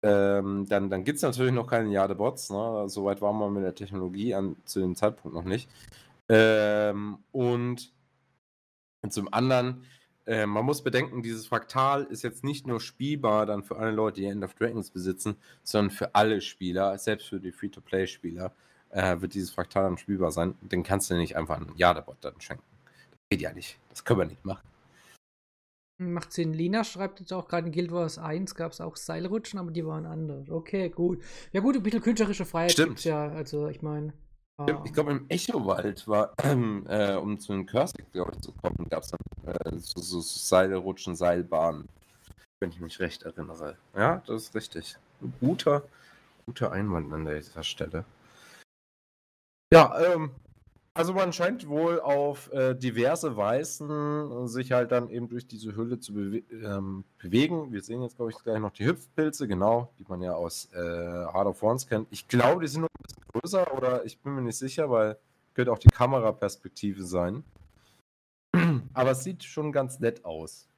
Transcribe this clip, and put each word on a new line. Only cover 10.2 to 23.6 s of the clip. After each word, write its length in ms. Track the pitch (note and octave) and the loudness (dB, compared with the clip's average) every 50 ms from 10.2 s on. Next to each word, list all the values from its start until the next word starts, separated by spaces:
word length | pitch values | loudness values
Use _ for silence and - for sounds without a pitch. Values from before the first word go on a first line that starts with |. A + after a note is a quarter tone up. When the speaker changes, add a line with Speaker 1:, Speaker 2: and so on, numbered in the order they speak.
| _ | _
Speaker 1:
äh, 200 | - A2+ A2+ G#2+ | -2 0 0 0
man 180 | G#2 G#2 G#2+ A#2 | 2 2 0 2
muss 180 | C3 D3+ D3 | 0 0 0
bedenken, 400 | - C3 A2+ B2 C3+ B2+ A2+ B2 | -2 0 0 0 0 0 -6 -8
dieses 240 | A2+ A#2 A2+ A2 A2 | -6 -6 -8 -8 -6
Fraktal 580 | - A#2+ A2+ - - - C3 C3 C3+ C#3 C#3 C#3+ | -4 -4 -4 -4 -4 -2 0 0 2 0 0 -2
ist 180 | - A2+ A2+ | -6 -8 -8
jetzt 220 | - A#2+ - - - | -8 -8 -8 -6 -6
nicht 220 | C#3 C#3+ C3+ C3+ | -6 -6 -6 -4
nur 140 | C3 A#2+ A2+ | -4 -4 -4
spielbar 640 | - - - _ C3 C#3 D3+ C#3+ C3+ A2+ G#2+ G#2+ G#2+ | -4 -8 -8 _ -4 -4 -2 0 2 4 4 4 4
dann 160 | G2+ G#2 G2+ G2+ | 2 -2 -6 -6
für 120 | - - | -8 -6
alle 160 | - A2 A2 | -2 -2 -2
Leute, 280 | G#2+ G#2+ A2 G#2+ G2 G2 | 0 2 0 0 0 -2
die 60 | G2 | -4
End 160 | G2+ G2 G#2 G2 | -4 -2 -4 -6
of 100 | F#2 - | -8 -4
Dragons 360 | _ A2 A#2 A2+ A2+ F#2+ - | _ -2 -2 0 -4 -8 -8
besitzen, 460 | _ F#2 F2+ F#2+ F#2 F#2+ - G#2+ G2+ _ _ - - _ | _ -6 -4 -4 -4 -2 -4 -6 -6 _ _ -20 -20 _
sondern 280 | _ - - G#2+ G#2 G2 | _ 0 2 2 2 2
für 240 | G2 - - - _ | 0 -2 -6 2 _
alle 260 | G2+ G#2+ A2 A2 G2 | 4 6 6 4 0
Spieler, 560 | F2+ - - _ F#2 F2+ F2 F#2 G2 G2 G2 F#2+ | -2 -6 -10 _ -4 -2 0 2 2 0 0 -2
selbst 300 | - - G#2+ G#2+ - - | -2 -2 -2 -2 -4 -10
für 120 | - F#2+ | -10 -8
die 120 | F#2 F2+ | -8 -8
Free-to-Play-Spieler, 1000 | E2+ - - G2 - - - - - F#2+ F#2+ F#2 - - - E2+ E2 F2 F#2 F#2 _ _ _ _ _ _ _ _ | -10 -8 -10 -10 -10 -10 -10 -2 0 0 0 0 -4 -8 -10 -8 -8 -6 -8 -8 _ _ _ _ _ _ _ _
äh, 300 | - G2 F#2+ F#2 F2+ E2 | -2 2 2 2 2 0
wird 140 | F2+ F2+ - | -2 -4 -4
dieses 160 | G2+ F#2+ F2+ | -4 -6 -6
Fraktal 320 | - - F2 - - G2 G2 | -4 -6 -6 -2 0 2 2
dann 140 | F#2+ F2+ E2 | 2 0 -4
spielbar 340 | - - G2+ F#2 F#2 D#2+ | -4 -4 -2 0 0 0
sein. 240 | - F2 E2+ F#2 F2+ - | 2 0 -2 -2 -2 -6
Den 200 | - F#2+ - F2+ | -8 -2 -2 -2
kannst 280 | E2+ - G2 G2 - - | 0 0 0 0 0 0
du 40 | F#2 | 0
nicht 220 | E2+ E2+ D#2 - | 0 0 0 -2
einfach 220 | E2 E2 D#2+ D#2+ D2 | -6 -4 -4 -4 -6
einen 180 | D#2+ D#2+ E2 | -6 -12 0
Jadebot 400 | D#2+ F2 F2 F2 D#2+ - - - _ | 6 6 6 6 6 0 -12 -18 _
dann 180 | - C#2+ - - | -12 -12 -12 -12
schenken. 240 | - - - - _ _ _ _ _ _ _ _ - _ | -14 -14 -14 -14 _ _ _ _ _ _ _ _ -20 _
Das 100 | _ _ _ _ | _ _ _ _
geht 120 | G2+ E2 | -2 0
ja 100 | D#2 D#2 | 0 -6
nicht. 260 | - - | -6 -8